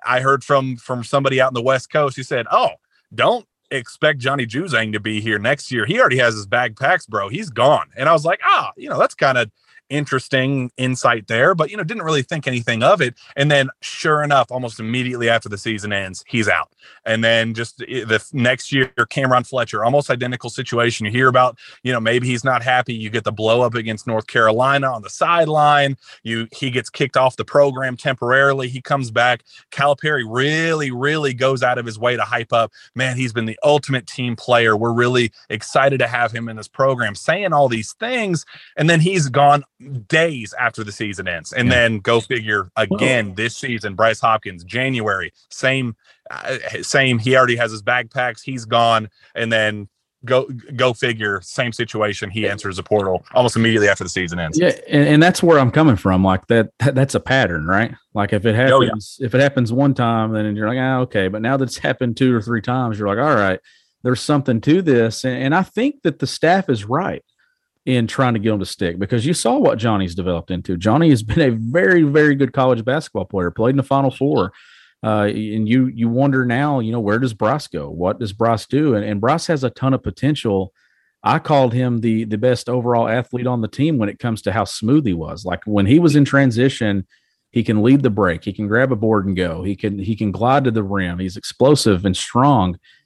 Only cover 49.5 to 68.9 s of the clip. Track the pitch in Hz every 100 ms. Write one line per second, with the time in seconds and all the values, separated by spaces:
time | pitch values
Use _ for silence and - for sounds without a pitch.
49.5 | 113 107 107 101 _ _ _ 123 131 139
50.5 | 123 - 117 127 117 127 113 104 98 -
51.5 | - 120 113 117 107 104 98 104 107 101
52.5 | 101 98 92 90 104 95 90 - 123 120
53.5 | 113 113 110 101 98 92 92 90 87 80
54.5 | 156 175 - - 147 147 151 170 185 170
55.5 | 151 123 151 160 117 98 92 95 92 -
56.5 | 113 110 _ 139 131 135 117 - 135 101
57.5 | 82 78 98 120 127 _ 107 101 104 110
58.5 | 110 131 135 120 110 - - 127 127 139
59.5 | 135 113 123 143 131 117 113 110 110 107
60.5 | 104 107 127 131 131 123 104 92 107 113
61.5 | 135 127 - 147 127 123 113 131 120 104
62.5 | 117 107 127 120 104 101 104 151 123 98
63.5 | 92 _ _ _ _ 127 127 - 147 135
64.5 | 117 143 175 170 120 113 - 131 127 135
65.5 | 170 185 - 269 - 170 - 135 - 160
66.5 | 190 180 113 101 139 196 78 _ _ _
67.5 | _ _ _ - 127 113 - 127 113 110
68.5 | 107 95 - 90